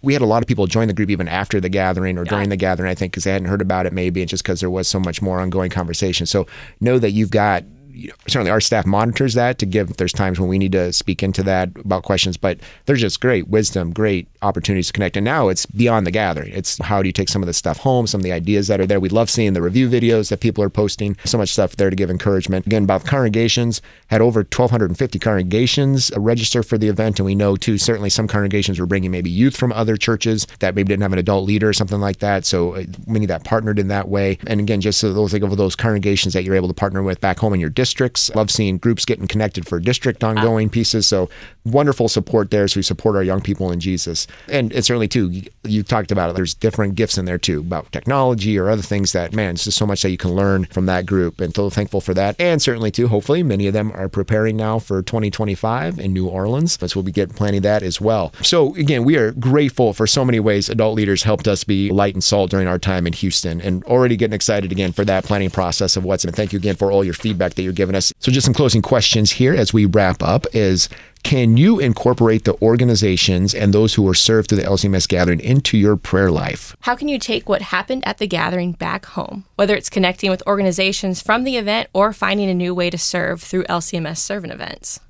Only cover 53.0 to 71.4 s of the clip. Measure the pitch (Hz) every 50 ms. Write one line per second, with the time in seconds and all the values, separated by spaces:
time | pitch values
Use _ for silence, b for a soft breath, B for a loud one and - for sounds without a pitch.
53 | 120 120 110 104 101 - 147 170 180 143 101 98 101 101 98 107 107 107 - -
54 | 95 92 - 101 95 - 110 107 110 110 107 110 110 110 110 113 101 - 101 95
55 | 92 - - 113 107 104 - - 110 104 98 - - 110 117 127 151 165 180 160
56 | - 95 95 92 92 90 90 95 95 107 120 139 160 170 - - - 90 - 98
57 | 92 98 85 101 98 87 - - 104 101 101 101 95 104 104 107 98 92 82 -
58 | 104 110 113 107 87 76 B B - - 175 170 151 135 185 185 151 143 156 123
59 | 117 135 160 147 113 107 - - 120 131 131 151 147 131 - - 123 110 98 -
60 | 110 107 - 143 131 127 120 113 104 110 104 101 98 - 110 113 110 110 110 110
61 | 107 98 98 92 - 107 107 - - 107 98 92 - - 101 98 98 101 95 101
62 | 101 101 95 95 - - - 101 95 90 98 98 95 90 90 87 - 101 95 90
63 | 87 85 82 - - 95 82 - - 90 82 85 87 98 92 92 - - 120 127
64 | 127 123 117 98 113 107 104 98 - - 107 101 98 90 95 92 98 90 85 -
65 | 101 98 95 95 90 - 107 101 98 92 - - 92 87 85 - 104 90 - 95
66 | 92 92 98 90 - 87 82 - 107 92 - 98 90 104 95 - 104 98 101 98
67 | 98 92 82 - - 110 107 87 95 87 - - 92 92 92 85 98 92 95 95
68 | 92 - - _ - - 127 135 - 135 120 - 147 123 - 117 98 - 135 120
69 | 107 - - 113 107 104 - - 127 131 165 160 110 101 - 113 104 98 87 107
70 | 98 92 90 - - - 95 123 - - - 117 104 95 92 90 - - B B
71 | B B B B _ - 147 131